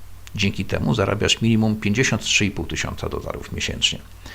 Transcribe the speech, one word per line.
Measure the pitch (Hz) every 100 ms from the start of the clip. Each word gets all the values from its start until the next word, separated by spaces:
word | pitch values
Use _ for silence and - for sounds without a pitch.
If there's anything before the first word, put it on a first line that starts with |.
| - - - 101
Dzięki | 98 - -
temu | - - -
zarabiasz | 98 104 - -
minimum | 113 110 110 107
pięćdziesiąt | 104 107 135 107
trzy | - - 104
i |
pół | - 76
tysiąca | 78 - - -
dolarów | 71 - - -
miesięcznie. | - - - - - - - -